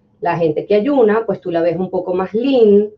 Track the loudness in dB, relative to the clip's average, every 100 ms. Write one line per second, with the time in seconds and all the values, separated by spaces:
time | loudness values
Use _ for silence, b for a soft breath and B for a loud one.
0 | _ _ -6 -2 -2 -2 0 0 2 2
1 | 2 2 -2 -6 -4 -2 -2 -2 -4 -6
2 | -4 -4 -4 -2 0 4 4 4 2